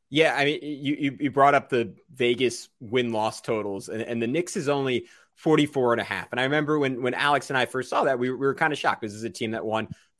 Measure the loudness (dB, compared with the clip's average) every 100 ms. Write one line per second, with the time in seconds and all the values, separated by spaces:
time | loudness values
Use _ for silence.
0 | _ 2 2 4 0 0 -6 -6 -4 -2
1 | -2 -2 0 6 6 6 4 0 -2 -6
2 | _ -2 0 2 0 -2 -12 -18 -4 0
3 | 0 0 -2 -4 -4 -4 -4 -6 -8 -8
4 | -6 -4 -2 -2 -4 -4 -2 -2 0 -2
5 | -6 -18 _ _ 2 4 4 2 2 2
6 | 0 -6 -4 -2 0 2 0 0 0 -2
7 | -2 0 2 2 2 -2 0 -2 -2 0
8 | 2 0 -2 -2 -2 0 0 0 -2 -2
9 | -6 -8 -10 -6 -6 -4 -2 -2 -4 -10
10 | _ _